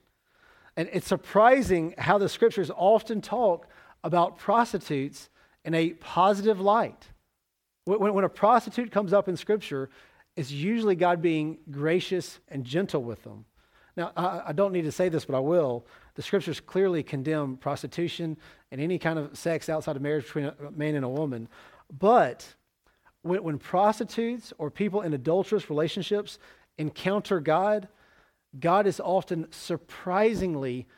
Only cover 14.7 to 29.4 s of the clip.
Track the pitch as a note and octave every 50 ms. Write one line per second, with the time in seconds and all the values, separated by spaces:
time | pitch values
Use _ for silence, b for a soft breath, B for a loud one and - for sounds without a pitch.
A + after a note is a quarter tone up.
14.7 | F#3 F3 D#3+ D3+ - - F3+ F#3 D#3+ C#3+ - - C3+ C3 C3+ D3+ F3 F3 D3+ C3
15.7 | A#2+ A#2+ - b b b b b b b - - - G3 - E3 D3 - - -
16.7 | - F#3 G3 F#3+ F3 D#3 C#3 - D3+ C3+ B2+ D3+ D#3 D3+ D3 C3+ C3 C3 - C#3
17.7 | C#3+ - - C3 - E3+ F3 E3+ - - E3+ D#3+ D#3 - B B B B B B
18.7 | C3 C3 D3 E3+ F#3 E3+ - E3 D#3+ D#3+ C#3+ C#3+ - - - E3+ E3 D3+ - -
19.7 | D#3+ D#3 - D#3+ D3 C3+ C#3 C#3+ D3+ D3+ - - - D#3 C#3 D3 C#3+ - C#3+ C#3+
20.7 | - D3+ D3+ D3+ D3+ C#3+ C3 B2 C3 D3 D#3+ C#3+ B2+ A2+ A2+ - B B B B
21.7 | B B B B - C3+ F#3 G#3 B3 A3+ D#3+ B2+ A#2+ - - - - _ _ _
22.7 | _ _ _ b b b b b b b - E3+ F3+ G3 F#3+ D#3+ D3 C3 - -
23.7 | - F3+ G3+ G#3 G#3+ - A#3 - - A3+ A#3 A#3 B3 A#3 - - - - D#3 D3
24.7 | - - G3+ G3+ E3+ D#3+ - E3 D3+ C3+ A#2 D#3 E3 F#3+ F#3+ - G#3+ G3 - -
25.7 | D3+ D3 D#3+ D#3 - G3+ E3 - G#3 G3+ G3+ - - - b b b b b b
26.7 | b - D#3 D3 - - - F#3 G3+ G#3 - - G3+ E3+ C#3 D#3 D#3 E3+ F#3+ G#3
27.7 | G#3+ G#3+ G3 - b b b b b b b b b b b b - C3+ C#3+ E3+
28.7 | F3+ G3+ G#3 G3 - - - F3+ F3+ F#3+ - - F3+ E3